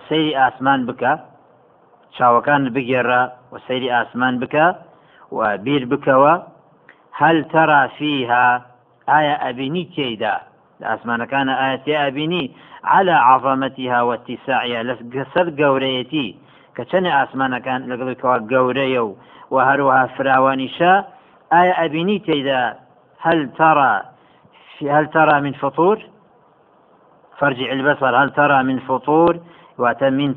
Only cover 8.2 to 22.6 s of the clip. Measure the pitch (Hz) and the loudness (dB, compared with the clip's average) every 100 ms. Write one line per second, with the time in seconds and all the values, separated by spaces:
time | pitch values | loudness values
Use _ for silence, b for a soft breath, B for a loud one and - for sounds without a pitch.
8.2 | 120 123 123 123 123 _ _ _ - 147 | 0 2 2 0 -4 _ _ _ -2 0
9.2 | 147 143 131 123 135 180 170 - 135 107 | 2 -2 -4 -6 -6 -6 -8 -8 -6 -4
10.2 | 107 90 - _ _ - 101 110 117 117 | -4 -6 -10 _ _ -12 -8 -6 -6 -6
11.2 | 113 135 135 127 135 131 135 151 143 135 | -4 -4 -2 -2 -2 -4 -4 -4 -4 -4
12.2 | 156 180 135 B B B - 160 190 156 | -4 -4 -6 B B B 0 2 2 4
13.2 | 123 131 131 131 135 135 127 123 120 117 | 6 4 2 -2 -2 -6 -4 0 0 -2
14.2 | - 120 - 123 120 120 117 117 117 131 | -8 -12 -4 -4 -2 -6 -6 -8 -10 -10
15.2 | 135 175 175 147 147 135 135 127 123 156 | -4 -2 -2 0 2 2 0 -4 -4 -6
16.2 | 117 - b b b - 117 180 180 143 | -6 -8 b b b -14 -4 -2 0 0
17.2 | 127 127 131 123 120 131 123 123 127 123 | -2 -2 -4 -4 -6 -6 -6 -8 -8 -4
18.2 | 131 123 107 131 127 127 135 127 113 95 | -2 -2 0 0 0 0 -2 -2 -4 -6
19.2 | B B B 135 131 139 139 131 123 - | B B B 0 2 2 2 2 0 -2
20.2 | 135 131 135 135 127 - 170 190 196 b | 0 2 2 0 -4 0 2 2 0 b
21.2 | b b - 165 180 170 165 151 180 208 | b b 0 4 4 2 -2 -2 -2 -2
22.2 | 185 151 135 131 | -2 -2 -2 -2